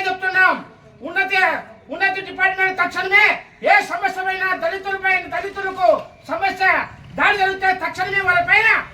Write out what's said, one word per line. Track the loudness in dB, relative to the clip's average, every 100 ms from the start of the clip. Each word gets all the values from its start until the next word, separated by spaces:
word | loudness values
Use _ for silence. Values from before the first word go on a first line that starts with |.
| 0
చెప్తున్నాం, | -2 -2 4 4 2 -6 -20 -20 -16 -8
ఉన్నత, | -2 0 2 2 0 -8 -18 -12
ఉన్నత | -2 -2 -2 -8
డిపార్ట్‌మెంట్ | 0 0 2 -2 0
తక్షణమే | -2 -2 2 4 4 0 -8 -4 2
ఏ | 2 2
సమస్య | -4 -4 -4 -4
పైన | -2 -2 -2
దళితులపై, | -2 -4 -6 -4 0 0 -2
దళితులకు | -6 -6 -6 -8 0 4 4 0 -16 -8
సమస్య | -4 -2 0 2 2 -2 -12 -14 0
దాడి | 2 2
జరిగితే | 0 0 0 0
తక్షణమే | -4 -6 -4 -2 2
వాళ్ళ | 2 4
పైన | 2 4 0 -2